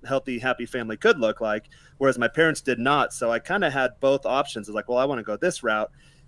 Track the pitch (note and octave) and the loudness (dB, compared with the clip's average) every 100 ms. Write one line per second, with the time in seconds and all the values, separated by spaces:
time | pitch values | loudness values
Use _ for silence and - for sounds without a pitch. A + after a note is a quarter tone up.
0 | - C3+ C3 A#2+ B2+ B2 A#2+ B2+ A2 A2 | -4 -4 -2 -4 -2 -2 -4 -6 -6 0
1 | A3 F3+ A2 G#2+ A2 G#2+ - - - - | 2 4 2 0 -2 -2 -6 -20 -20 0
2 | C3+ A#2+ A#2 - D#3+ D3 - A#2 B2+ C#3+ | 2 4 2 2 2 2 -2 0 2 2
3 | - - A#2 A#2 - G3 E3 C3+ B2+ - | 2 -2 -2 -2 -2 -2 0 0 -2 0
4 | C3+ C#3 - C3 C#3+ A2+ G#2 G#2+ A2+ B2 | 0 0 0 -2 -2 -6 -8 -6 -2 0
5 | C3+ B2+ G#2+ G#2 F3+ - A#2 G#2+ G#2+ - | 0 -2 -6 -2 -2 -2 0 0 -2 -8
6 | - - | -20 -20